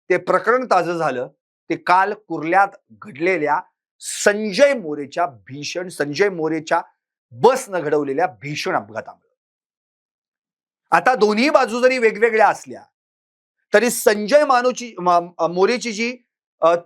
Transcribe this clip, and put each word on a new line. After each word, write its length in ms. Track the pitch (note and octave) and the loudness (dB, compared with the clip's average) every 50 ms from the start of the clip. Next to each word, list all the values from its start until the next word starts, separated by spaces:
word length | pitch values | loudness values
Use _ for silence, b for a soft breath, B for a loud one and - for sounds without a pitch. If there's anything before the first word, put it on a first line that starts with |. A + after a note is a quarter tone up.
| _ - | _ -2
ते 60 | F3+ | -2
प्रकरण 500 | F3+ F3+ - F3+ F3+ - A3 A#3 C4 B3+ | 0 0 0 -2 0 2 0 0 0 0
ताजं 300 | G#3 A3 F3+ E3+ E3 F3 | 0 0 0 0 0 -4
झालं 320 | E3 D#3+ D3 B2+ B2 B2+ - _ _ _ _ _ _ _ - | -4 -2 -4 -4 -4 -6 -10 _ _ _ _ _ _ _ -8
ते 60 | E3 | -8
काल 360 | E3 - - F3+ F#3 F#3+ G3+ G#3 | -4 0 2 2 2 2 0 -2
कुर्ल्यात 560 | G3+ _ - E3 D#3+ D3+ E3 F3+ G3 G3+ G3 - - _ _ | -8 _ -10 -8 -8 -4 0 2 2 2 2 -2 -8 _ _
घडलेल्या 720 | A2 G#2 - A#2 B2 C3+ E3 F#3 F#3+ E3 D3 C#3+ D3 F3 - _ _ _ _ _ _ _ | -20 -20 -20 -20 -10 -4 -2 -2 -2 -2 -2 -2 -2 -2 -4 _ _ _ _ _ _ _
संजय 720 | - - - - - G#3+ G3+ G#3 G#3+ G#3+ F3+ G3 C#4+ C#4+ C#4 | -14 -12 -6 -2 0 0 2 0 -2 -4 0 2 2 2 2
मोरेच्या 520 | A#3+ F3+ D3+ D3 D3 C#3+ - - E3+ F3 | 0 -4 -8 -8 -8 -10 -8 -4 -4 -4
भीषण, 600 | E3 B2+ G#2+ _ - C3 D3 C#3+ - - F3 F#3 F#3 | -4 -6 -10 _ -18 -16 -12 -12 -10 -8 -8 -8 -8
संजय 400 | E3 - D3 D3 C#3+ C#3+ G3+ G#3 | -6 -6 -6 -4 0 0 0 0
मोरेच्या 540 | F#3+ E3 D#3 D#3 D#3+ D#3+ D#3 - E3+ E3+ F#3 - _ _ _ _ _ _ _ _ | 0 -2 -4 -2 -4 -4 -4 -2 -2 -2 -2 -4 _ _ _ _ _ _ _ _
बसनं 500 | A#2+ A#2 D3+ A#3 C4 - - G3+ F#3+ F3 | -2 2 4 4 4 2 -2 -6 -6 -6
घडवलेल्या 460 | C#3+ D3 D#3 D3 C#3+ C#3 C3+ D3 F3+ | -2 0 0 0 0 0 -2 -2 -2
भीषण 500 | - A#2 - - C#3+ D3+ D3 - F#3+ E3 | -2 -4 -8 -12 -12 -10 -8 -6 -4 -4
अपघातामुळे. 580 | C3 G#2 G#2 G#2+ A2 G#2 G#2+ G2+ _ _ _ _ _ _ _ _ _ _ _ _ _ _ _ _ _ _ _ _ _ _ _ _ _ _ _ _ _ _ _ _ _ _ - | -4 -4 -6 -10 -12 -12 -14 -16 _ _ _ _ _ _ _ _ _ _ _ _ _ _ _ _ _ _ _ _ _ _ _ _ _ _ _ _ _ _ _ _ _ _ -2
आता 240 | D#3 E3+ - B3+ C4 | 0 2 2 2 2
दोन्ही 360 | - G#3 G#3 G#3 G#3+ B3+ D4+ | 2 2 2 2 2 2 4
बाजू 300 | D4+ C#4+ C4 G#3 C4 B3 | 4 4 2 2 0 2
जरी 180 | B3 B3+ C4 B3+ | 2 2 2 2
वेगवेगळ्या 500 | A3+ G#3+ G3 G#3 A3+ A#3 A3 A3 G#3 F#3 | 0 0 0 0 0 0 2 4 4 2
असल्या 340 | D3+ - - C3 C3 D#3+ - _ _ _ _ _ _ _ _ _ _ _ _ _ _ _ _ _ - | 2 0 -6 -16 -18 -18 -18 _ _ _ _ _ _ _ _ _ _ _ _ _ _ _ _ _ 2
तरी 160 | G#3 A3 B3 | 2 2 2
संजय 540 | A3+ - - A#3+ G#3+ G#3 G#3 F#3+ C4 D4 D4+ | 0 0 2 2 2 2 2 2 2 4 4
मानूची, 500 | C#4 C4+ A#3+ B3 B3+ B3 - A#3+ A#3 G#3 - | 4 2 2 2 0 -2 -4 -8 -14 -10 -4
म-, 300 | F3 F3+ F3 F3 F3 F3 - - | 0 2 2 2 2 -2 -6 -4
मोरेची 540 | E3 D#3+ F3 F3+ F#3+ G#3+ B3 A#3+ - A#3+ G#3 | -4 -2 0 0 0 2 0 0 -4 -6 -6
जी, 260 | G3 A#3 A#3+ B3 B3 _ _ _ _ _ _ _ - | -6 -6 -6 -6 -8 _ _ _ _ _ _ _ 0
अ, 160 | - E3 F3 E3+ E3+ | 2 2 2 0 -2